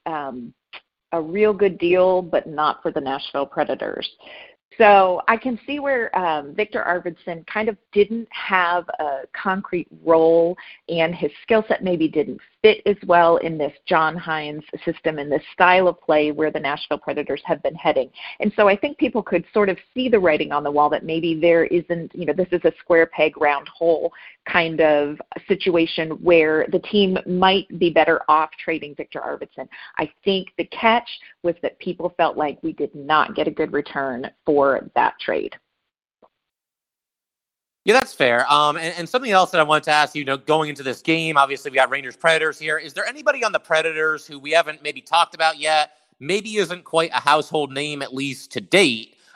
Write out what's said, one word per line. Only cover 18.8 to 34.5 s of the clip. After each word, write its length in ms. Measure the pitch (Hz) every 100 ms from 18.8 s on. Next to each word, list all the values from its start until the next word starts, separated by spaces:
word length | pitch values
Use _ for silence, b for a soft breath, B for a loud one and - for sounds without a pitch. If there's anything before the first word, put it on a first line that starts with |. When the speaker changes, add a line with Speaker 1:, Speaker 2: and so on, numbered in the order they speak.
| 294 302
Speaker 1:
people 260 | 254 220
could 220 | - 175 -
sort 160 | 214 202
of 80 | - -
see 160 | 254 254
the 100 | 214
writing 320 | 180 151 151
on 120 | 147
the 80 | 147
wall 180 | 147 147
that 160 | 151 160
maybe 340 | 165 170 160
there 260 | 170 165 -
isn't, 460 | 175 170 170 165
you 120 | - 156
know, 80 |
this 160 | 160 175
is 80 | 175 170
a 80 | -
square 260 | - 165 165
peg, 340 | - 156 151
round 280 | 147 143 143
hole 420 | - 170 156 170 B B B -
kind 360 | 180 165 160
of 400 | 156 147 147 151 - - -
situation 600 | 190 196 170 165 - 160 156
where 440 | 160 170 156 156 -
the 80 | 180
team 380 | - 208 190 185 -
might 420 | 180 190 190 - 165
be 100 | 175
better 320 | 160 156 160 -
off 220 | 156 160 -
trading 320 | - 160 147 143
Victor 240 | 135 131
Arvidsson. 480 | - 143 143 - 131 B B B
I 140 | 160 _ 202
think 240 | 190 180 -
the 80 | 170
catch 440 | - - 233 240 - B B
was 120 | 175 165
that 180 | - -
people 340 | 185 170 175 -
felt 180 | 160 -
like 260 | 151 135
we 120 | 160
did 200 | 156 143
not 420 | 151 139 151 - 131
get 120 | 156
a 40 |
good 200 | 151 156
return 580 | 143 143 143 135 120 139 _
for 440 | -